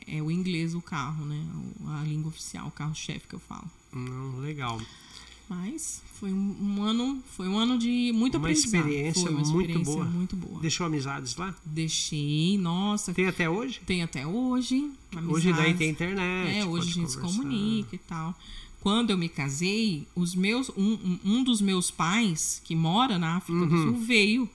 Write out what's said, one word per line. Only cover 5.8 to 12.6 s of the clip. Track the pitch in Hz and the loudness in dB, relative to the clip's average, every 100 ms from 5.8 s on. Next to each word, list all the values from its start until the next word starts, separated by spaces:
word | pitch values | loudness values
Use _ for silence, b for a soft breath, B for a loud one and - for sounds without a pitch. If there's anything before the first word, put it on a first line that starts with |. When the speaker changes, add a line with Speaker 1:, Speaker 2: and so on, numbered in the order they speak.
| - - - - | -8 -10 -12 -8
Speaker 1:
foi | 196 | -2
um, | 190 196 - | 0 0 -2
um | 202 202 | -2 0
ano, | 208 226 254 277 - - | 0 0 0 -4 -8 -6
foi | 185 | -2
um | 208 | 2
ano | 233 254 | 2 2
de | 233 247 240 | 2 2 2
muito | 226 254 311 | 2 2 2
Speaker 2:
Uma | 160 | 2
Speaker 1:
aprendizado. | 156 240 185 | 4 4 4
Speaker 2:
experiência | 147 143 151 175 | 2 2 0 2
Speaker 1:
Foi | 175 | 2
uma | 147 | 2
Speaker 2:
muito | 151 165 | 4 4
Speaker 1:
experiência | 170 165 139 | 4 2 0
Speaker 2:
boa. | 156 170 | 0 0
Speaker 1:
muito | 175 180 190 | 0 -2 -4
boa. | 170 160 | -6 -4
Speaker 2:
Deixou | 160 - 175 | -2 0 0
amizades | 151 135 139 127 - | 0 -2 -6 -6 -6
lá? | 185 170 | -6 -8
Speaker 1:
Deixei, | 156 156 160 - - 151 147 151 170 | -8 -4 -2 -2 -2 -2 0 2 4
nossa. | 202 | 4